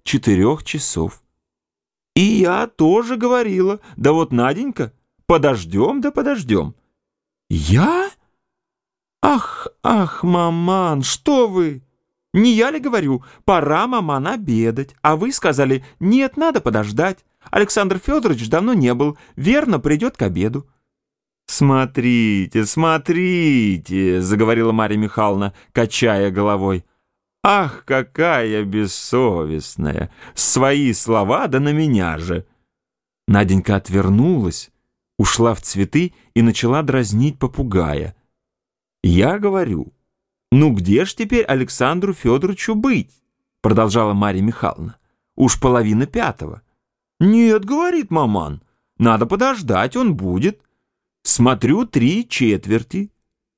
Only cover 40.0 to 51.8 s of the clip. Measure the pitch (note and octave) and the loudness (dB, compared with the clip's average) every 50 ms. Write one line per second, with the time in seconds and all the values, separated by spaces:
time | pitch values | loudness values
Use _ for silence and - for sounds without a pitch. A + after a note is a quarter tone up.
40 | _ _ _ _ _ _ _ _ _ _ - C3+ D3+ D#3 A#2+ G2 F2 F#2 G2+ B2 | _ _ _ _ _ _ _ _ _ _ 4 4 4 4 2 0 0 2 2 2
41 | F3+ F#3 - - A#3+ G#3 B3 A#3+ G#3+ - C#3 C3 B2+ B2 - - B2+ C3 D#3+ F3+ | 2 0 -4 -6 -4 -2 0 0 0 0 -2 -2 -2 -4 -4 -2 -2 -2 0 0
42 | F#3 G3+ F3+ - - A#2+ A#2+ C#3 D#3 F#3 G3+ - - - A3 G#3+ A3+ C4+ B3 F#3+ | -2 -4 -4 -2 0 0 2 2 0 -2 -4 -4 -4 -4 -2 0 0 0 0 0
43 | F#3+ - _ _ _ _ _ _ _ _ _ _ - G#2+ A2 G2+ A2 A2 G2 A#2 | -2 -6 _ _ _ _ _ _ _ _ _ _ 0 2 4 4 2 2 2 2
44 | A2+ G#2+ G#2 G2+ G#2 G#2 F#2+ F#2+ G2 A2 A2+ - - F2+ - - D#2+ - - _ | 0 2 0 0 0 0 0 0 0 -2 -2 -2 -4 -6 -6 -6 -10 -14 -14 _
45 | _ _ _ _ _ _ _ - - A#2 - - - C3 B2 A#2+ A2+ G#2+ G#2+ A2 | _ _ _ _ _ _ _ 2 2 2 2 2 2 2 2 2 2 2 2 0
46 | B2+ C3 - A#3 A3+ D#3 - - F2+ D2+ D2+ - - _ _ _ _ _ _ _ | 0 -2 -2 -4 -4 -4 -4 -8 -10 -14 -14 -16 -20 _ _ _ _ _ _ _
47 | _ _ _ - E3 F#3+ G#3+ A#3 A#3 A3+ A3 G#3+ F#3+ G3 C4+ D4+ E4+ F4+ F4 E4 | _ _ _ 0 2 4 4 6 4 4 4 2 0 -2 -2 -2 -2 -2 -2 -2
48 | C4 - D#3+ D#3+ C#3+ A#2 G#2 F#2+ D#2+ D2 D2 - - _ _ _ _ _ _ - | -4 -2 -2 0 0 0 -2 -2 -4 -6 -8 -12 -14 _ _ _ _ _ _ 0
49 | A#2 A#2+ A2+ G#2 A2+ A2+ G3 G#3 B3 C4+ C4 A3 F3 A#2+ G2+ F#2 G#2 B2+ - A#3+ | 2 2 2 2 0 0 0 0 0 -2 -2 -4 -4 -2 -2 0 -2 -2 -2 -2
50 | B3+ A3+ D#3+ G2 F#2+ F#2 F2+ F#2 B2+ F#3+ G#3+ - _ _ _ _ _ _ _ _ | -2 0 -2 -2 -2 -2 -2 0 0 -2 -2 -4 _ _ _ _ _ _ _ _
51 | _ _ _ _ - - - - A#2 B2+ B2+ G2+ - - D3+ G#3 | _ _ _ _ -4 -2 2 4 4 4 2 2 2 2 2 2